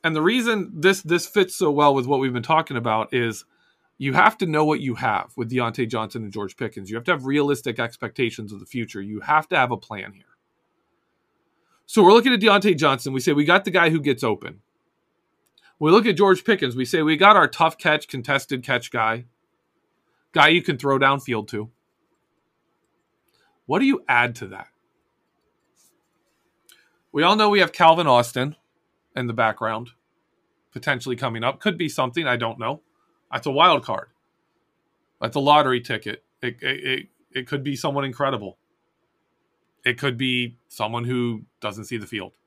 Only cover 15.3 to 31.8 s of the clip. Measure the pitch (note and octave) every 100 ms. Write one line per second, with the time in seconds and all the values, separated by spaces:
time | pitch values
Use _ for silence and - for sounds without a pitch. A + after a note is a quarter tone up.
15.3 | _ _ _ _ _ D3+ G3 A3+ E3 G3
16.3 | F#3 - G#3 C3+ B2 B2 E3+ D3+ D3+ G3
17.3 | G#3 D#3 - E3 - E3+ D3+ - C3+ B2
18.3 | C#3 - C3+ B2 B2+ B2 B2 A2 A2+ A#2+
19.3 | _ _ _ _ _ _ _ _ _ _
20.3 | - D3 E3+ - C#3+ C#3 C3+ C3+ C#3 C3
21.3 | A2+ G#2+ G#2+ A2 _ _ _ _ _ _
22.3 | _ _ _ _ _ _ _ _ _ _
23.3 | _ _ _ - D#3 C4+ C#4 - B2 A#2+
24.3 | A#2+ G2 F#2+ - _ _ _ _ _ _
25.3 | _ _ _ _ _ _ _ _ _ _
26.3 | _ _ _ _ _ _ _ _ C#3+ E3
27.3 | G#3+ G#3+ G#3 F3 - E3 E3 D#3+ B2 A#2+
28.3 | B2+ C3+ D3+ _ _ _ _ _ - B2
29.3 | A2+ A2+ G#2 A2 A2 A#2+ _ _ _ _
30.3 | _ _ _ _ - C3+ C3 C3 A#2+ C3
31.3 | A2+ A#2+ C#3 G#3+ E3